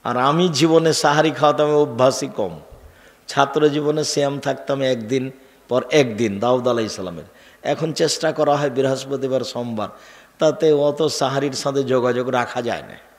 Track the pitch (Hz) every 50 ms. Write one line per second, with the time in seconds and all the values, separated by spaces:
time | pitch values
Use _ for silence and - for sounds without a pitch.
0 | _ 117 120 123 127 139 151 165 180 185 151 127 160 160 160 165 165 160 151 -
1 | - 151 147 151 156 160 139 127 151 147 143 143 151 147 151 147 147 135 117 117
2 | 127 139 127 - 143 131 - - 104 90 82 78 73 - - - - - - -
3 | - - - _ _ - - 143 139 139 - 156 151 151 143 151 147 147 147 156
4 | 151 - - 147 143 139 143 139 - 143 131 131 - - 139 135 135 131 131 117
5 | 110 107 135 131 127 135 131 - - - _ _ _ - 120 127 - - 156 151
6 | 139 123 107 104 117 107 98 98 113 120 127 127 120 127 120 117 110 104 - -
7 | 95 90 85 78 76 - _ - - - - _ - - 147 127 156 165 151 -
8 | 165 147 - - 160 156 135 151 151 143 143 143 147 143 123 131 135 135 135 127
9 | - 135 139 127 131 131 131 127 120 - - 123 120 120 113 107 101 95 - -
10 | - - - - - _ _ _ 160 156 139 - 165 156 151 143 143 147 143 151
11 | 160 147 - - 139 127 139 139 139 143 127 123 - 143 135 139 135 123 127 127
12 | 120 123 120 123 123 127 127 123 120 117 - 123 117 117 98 78 67 - - -
13 | - - _